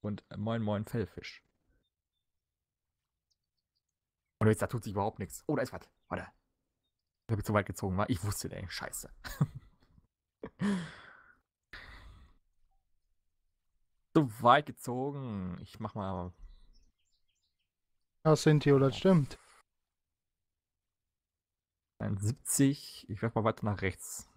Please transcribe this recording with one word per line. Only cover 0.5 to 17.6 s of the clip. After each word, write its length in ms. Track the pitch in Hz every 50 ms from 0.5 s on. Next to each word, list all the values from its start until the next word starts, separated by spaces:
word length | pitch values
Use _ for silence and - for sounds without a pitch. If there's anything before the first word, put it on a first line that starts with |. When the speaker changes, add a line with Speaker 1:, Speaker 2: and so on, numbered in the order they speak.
| 113 117 113
Speaker 1:
moin, 220 | 107 104 101 110
Fellfisch. 580 | - - 120 104 - - - - - - - _ _ _ _ _ _ _ _ _ _ _ _ _ _ _ _ _ _ _ _ _ _ _ _ _ _ _ _ _ _ _ _ _ _ _ _ _ _ _ _ _ _ _ _ _ _ _ _ _ _ _ _ _ _ _ _ _ _ _ _
Und 80 | 107 107
jetzt, 140 | 110 -
da 60 | 101 -
tut 160 | - 120 -
sich 100 | 117 95
überhaupt 260 | 101 98 110 - -
nichts. 240 | 101 90 - - _
Oh, 100 | - 151
da 60 | 131
ist 100 | 113 -
was. 160 | - 85 - _ _ _ _ _
Warte. 240 | 95 90 87 - _ _ _ _ _ _ _ _ _ _ _ _ _ _ _ _ _ _ _ -
Ich 80 | 110 101
hab 80 | -
zu 80 | - 107
weit 140 | 104 98 -
gezogen, 280 | 104 - - 98 92
wa? 100 | 92 104 -
Ich 140 | 127 - -
wusste, 280 | 101 95 - - 87
ey, 160 | 87 - - 85
scheiße. 460 | - - - - - - - - - - - - - - 151 - - 127 - - _ _ _ _ _ - _ _ _ _ _ _ _ _ - - _ _
<laughs> 320 | - 208 202 180 170 156 - - - - - - - _ - _ _ _ _ _ _ _ - - - - - - - - - - - _ - _ _ _ _ _ _ _ _ _ _ _ _ _ _ _ _ _ _ _ _ _ _ _ _ _ _ _ _ _ _ _ _ _ _ _ _
Zu 260 | 160 151 127 107 117
weit 240 | 143 120 123 147 147
gezogen. 920 | - 135 - - - 120 127 131 143 143 143 135 123 107 101 92 90 87 90
Ich 180 | 90 - - -
mach 140 | 110 107 -
mal 400 | 110 101 95 95 90 87 90 87 _ - - - - - - - - _ _ _ _ _ _ _ _ _ _ _ _ _ _ _ _